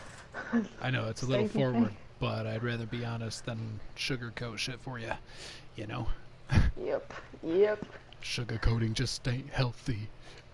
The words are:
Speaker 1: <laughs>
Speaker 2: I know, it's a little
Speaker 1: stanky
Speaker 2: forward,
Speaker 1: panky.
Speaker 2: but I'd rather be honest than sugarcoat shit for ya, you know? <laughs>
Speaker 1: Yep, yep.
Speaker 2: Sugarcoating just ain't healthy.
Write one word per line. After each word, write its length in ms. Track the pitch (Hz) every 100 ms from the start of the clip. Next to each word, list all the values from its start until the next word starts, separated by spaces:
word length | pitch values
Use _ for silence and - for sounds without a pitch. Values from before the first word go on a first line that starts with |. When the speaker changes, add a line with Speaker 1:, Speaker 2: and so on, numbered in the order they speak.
| - - -
Speaker 1:
<laughs> 500 | - - 233 196 -
Speaker 2:
I 80 | 127
know, 180 | 123 110
it's 140 | 107
a 20 |
little 200 | 127 127 214
Speaker 1:
stanky 40 |
Speaker 2:
forward, 220 | 214 131
Speaker 1:
panky. 220 | 120 107 - - -
Speaker 2:
but 280 | 117 110 110
I'd 160 | 110
rather 220 | 120 117 113
be 160 | 120
honest 400 | 117 113 113 -
than 340 | - 113 110 107 - -
sugarcoat 600 | - 131 117 - 120 107
shit 220 | - 120
for 180 | 131 120
ya, 160 | 113 - - - - - -
you 120 | - 110
know? 200 | 123 113 - - - -
<laughs> 100 | - - -
Speaker 1:
Yep, 300 | 143 139 - - - -
yep. 420 | 160 180 208 208 - - - -
Speaker 2:
Sugarcoating 680 | - - 117 117 - 113 113
just 340 | 110 117 - 131
ain't 220 | 123 139
healthy. 580 | - 127 - - 104 110 - - - -